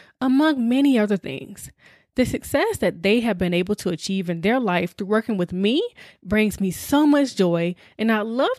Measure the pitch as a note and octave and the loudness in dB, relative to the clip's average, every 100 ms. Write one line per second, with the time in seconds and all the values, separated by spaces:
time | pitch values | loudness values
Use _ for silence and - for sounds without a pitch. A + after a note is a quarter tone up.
0 | - _ C4 C4+ D#4 C#4 A#3 B3+ C#4+ B3 | -20 _ 2 4 4 2 0 2 4 4
1 | G#3 G3+ - C3+ - G3+ - - _ _ | 2 0 -4 -10 -12 -16 -20 -20 _ _
2 | _ - B3 - - C#4 G#4 G4+ G3 E3 | _ -2 -2 -2 -4 -2 0 0 -2 -2
3 | F#3+ A#3 A3+ F#3 F3+ F3 F3+ G#3 F#3+ E3 | 0 0 0 -2 -2 0 -2 -4 -4 -6
4 | - F#3+ F3+ E3 F#3 B3+ A3 F3+ E3+ - | -4 -4 -4 -2 0 0 0 -2 -4 -6
5 | F#3+ G#3+ A3 G3+ F3 F3+ G3+ C#4+ A#4+ - | -2 -2 0 -2 -2 0 0 0 -2 -8
6 | - _ F3 G#3 G#3+ - F#3+ E3+ - C#4+ | -20 _ -2 0 0 0 -4 -4 0 4
7 | D4+ C#4+ C4+ - F3+ E3+ E3+ F3 - - | 4 4 2 0 0 2 -2 -6 -14 -4
8 | A3 A3 A3 A#3 E4+ | 0 0 -2 -2 -2